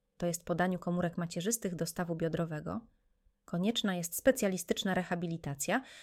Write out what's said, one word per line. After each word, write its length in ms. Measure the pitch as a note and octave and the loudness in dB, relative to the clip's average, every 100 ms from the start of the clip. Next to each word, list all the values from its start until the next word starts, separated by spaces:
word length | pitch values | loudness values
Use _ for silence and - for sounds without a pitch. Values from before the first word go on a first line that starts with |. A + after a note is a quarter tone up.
| _ - | _ -4
to 100 | F3 | -2
jest 180 | E3+ - | -2 -2
podaniu 340 | E3+ F3+ F3+ | 2 2 0
komórek 380 | F3+ F3 E3+ F3 | -2 0 0 -2
macierzystych 580 | E3+ F3 F#3+ A#3 F#3+ E3 | -4 -2 -2 -2 -2 -2
do 100 | E3 | -4
stawu 300 | - F3 E3 | -4 -4 0
biodrowego, 640 | E3 E3+ E3 D3+ E3 A3+ - _ _ _ _ _ - | 0 0 -2 -4 -6 -6 -8 _ _ _ _ _ -4
konieczna 500 | F3 G3+ A#3 G#3 F3+ | 0 2 2 0 0
jest 200 | E3+ - | -2 2
specjalistyczna 800 | - B3+ G3+ F#3 - G#3+ F#3+ | 4 6 4 0 0 0 2
rehabilitacja, 880 | F#3 F3 F3 E3+ E3 D3 C#3 - G#3+ - - | 2 0 -2 -2 -4 -4 -4 0 0 -2 -18